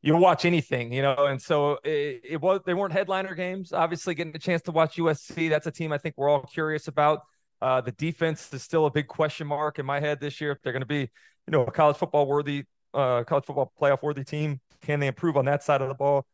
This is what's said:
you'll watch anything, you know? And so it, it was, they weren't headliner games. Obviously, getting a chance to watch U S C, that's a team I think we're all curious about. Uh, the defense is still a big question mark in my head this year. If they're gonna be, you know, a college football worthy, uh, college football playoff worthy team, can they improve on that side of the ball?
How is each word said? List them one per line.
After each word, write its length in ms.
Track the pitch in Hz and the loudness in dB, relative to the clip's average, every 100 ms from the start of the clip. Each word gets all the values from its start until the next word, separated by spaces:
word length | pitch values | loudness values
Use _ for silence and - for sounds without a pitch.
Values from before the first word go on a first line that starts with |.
you'll 200 | 143 160 | 4 6
watch 240 | 185 160 | 6 6
anything, 480 | 170 170 - 131 117 | 2 2 0 -4 -2
you 80 | 127 | 0
know? 260 | 139 131 143 | 0 2 0
And 140 | 135 | 0
so 380 | - 151 143 143 | -2 0 2 0
it, 380 | 147 151 147 127 | -2 -2 -4 -8
it 160 | 120 156 | -8 -4
was, 200 | 160 196 185 | 0 0 0
they 80 | |
weren't 180 | 180 196 | -2 0
headliner 420 | 165 185 190 190 | -2 -2 -4 -4
games. 380 | 175 180 190 180 | -6 -6 -8 -6
Obviously, 420 | 185 165 165 - | -2 -2 -2 -6
getting 200 | 170 165 | -4 -6
a 40 | 156 | -6
chance 220 | - 170 | -2 -2
to 80 | - | 0
watch 280 | 160 160 - | 2 2 2
U 100 | 165 | 0
S 140 | 151 | 0
C, 260 | - - 160 | -6 -4 0
that's 180 | 151 160 | 0 -2
a 40 | |
team 220 | - 160 | -8 -4
I 60 | 143 | -4
think 160 | 165 147 | -6 -2
we're 100 | 139 | 2
all 140 | 147 | 2
curious 460 | 131 - 156 151 - | 0 -6 -4 -4 -4
about. 320 | 151 147 151 - _ _ _ | 2 2 2 -4 _ _ _
Uh, 180 | 127 131 | 0 0
the 120 | 120 | 0
defense 600 | 110 160 - 165 151 - | -4 -6 -2 -2 -2 -8
is 100 | 135 | -14
still 220 | - 165 | -2 2
a 60 | 151 | 2
big 160 | 151 143 | 0 -4
question 400 | - 156 - 147 | -2 -2 -2 -6
mark 320 | 147 151 147 | -2 -2 -4
in 80 | 135 | -4
my 140 | 143 | -2
head 200 | 151 147 | -2 -4
this 220 | 147 - | -6 -6
year. 100 | 151 | -6
If 80 | 139 | -6
they're 140 | 131 | -6
gonna 100 | 127 | -6
be, 160 | 123 147 | -4 -4
you 500 | 131 _ _ _ - | -4 _ _ _ -2
know, 120 | 156 | 0
a 80 | 120 | 0
college 260 | - 151 143 | 4 4 4
football 300 | 175 147 143 | 0 2 2
worthy, 380 | 143 143 143 139 _ _ | 0 0 -6 -8 _ _
uh, 320 | 131 131 123 | -2 2 2
college 220 | 117 151 - | 2 -2 0
football 260 | 143 131 _ | -4 -4 _
playoff 220 | 143 135 | 2 2
worthy 220 | 147 143 | 0 -4
team, 360 | 139 151 151 139 _ _ | -6 -4 -4 -4 _ _
can 180 | - 147 | -4 -2
they 60 | 139 | 0
improve 320 | - 170 143 | 0 0 2
on 80 | 135 | 2
that 160 | 143 | 0
side 180 | - 143 | 2 2
of 80 | 131 | 0
the 60 | |
ball? 320 | 135 139 139 - | -2 2 2 -2